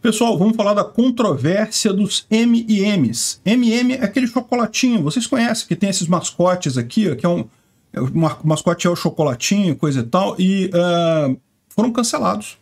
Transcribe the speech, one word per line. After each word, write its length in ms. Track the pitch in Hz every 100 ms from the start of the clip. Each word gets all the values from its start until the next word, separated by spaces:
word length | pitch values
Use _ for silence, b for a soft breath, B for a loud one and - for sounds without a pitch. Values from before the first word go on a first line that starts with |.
Pessoal, 340 | 240 226 233 185
vamos 200 | 202 226
falar 180 | 202
da 100 | 208
controvérsia 1080 | 202 - 254 240 220 131 135 196 214 - 208
dos 320 | 190 202 - -
M 380 | 220 233 233 226
e 140 | 208
M's. 580 | 202 202 120 117 - - -
M 220 | 240 240
e 60 |
M 200 | 226 247
é 100 | 262
aquele 220 | 220 269 247
chocolatinho, 760 | 254 240 254 226 - 254 226
vocês 240 | 147 196 233
conhecem, 400 | 254 233 226 -
que 80 | 175
tem 160 | 196
esses 160 | 190 165
mascotes 680 | 175 - - 175 180 160 127
aqui, 320 | 120 - 202
ó, 80 | 131
que 80 |
é 60 | 175
um, 160 | 175 - b b b _
é 80 | -
o 100 | 131
ma-, 280 | 156 160 -
mascote 440 | 156 156 - 170 175
é 20 |
o 60 | 175
chocolatinho, 800 | 165 147 151 123 - 202 202 -
coisa 240 | 156 135
e 40 |
tal, 320 | 117 180 196 -
e, 320 | 185 196 190
ah, 580 | 175 180 175 165 160 143 131 _ _ _
foram 220 | - 240
cancelados. 680 | 233 233 302 180 208 - -